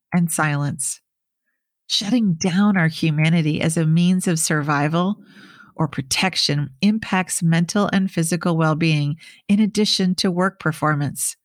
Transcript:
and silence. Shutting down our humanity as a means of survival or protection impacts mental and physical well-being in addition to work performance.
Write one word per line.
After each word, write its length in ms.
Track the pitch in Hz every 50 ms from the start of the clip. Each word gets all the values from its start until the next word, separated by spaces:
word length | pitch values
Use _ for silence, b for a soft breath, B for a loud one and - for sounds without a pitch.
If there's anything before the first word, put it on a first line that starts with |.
| b _ -
and 180 | 175 175 165
silence. 720 | - - 156 151 147 143 143 139 165 160 - - - - _ _ _ _ _ _ _ _ _ _ _ _ _ _ _ _ _ -
Shutting 460 | - - 214 202 254 247 220 196 165
down 420 | 160 - 185 165 190 208 208 196
our 120 | 190 160 160
humanity 720 | 160 - - 160 147 151 156 160 165 170 151 151 151 -
as 160 | - 165 160
a 100 | 175 160
means 400 | 156 160 170 175 180 185 185 -
of 120 | 196 170 160
survival 840 | - - 170 151 143 151 147 143 147 151 160 170 180 190 214 - B B B B B B B B B B B
or 140 | B 160 143
protection 840 | - - 135 131 - - - 185 180 - - - 143 147 143 131 - -
impacts 640 | - 208 214 220 - - 208 185 180 - - - 175
mental 460 | 165 165 170 175 165 - 208 202 - -
and 180 | 196 190 190
physical 460 | - 175 165 160 175 165 - 180 165
well-being 600 | 160 160 156 151 151 165 160 156 147 147 143 156 B B B B B B B
in 120 | 202 202
addition 540 | 214 196 - 202 214 - - - 190 180 180
to 140 | - - 196
work 280 | 175 175 185 196 190 -
performance. 800 | - 160 156 - 160 151 151 143 143 135 - - - - - -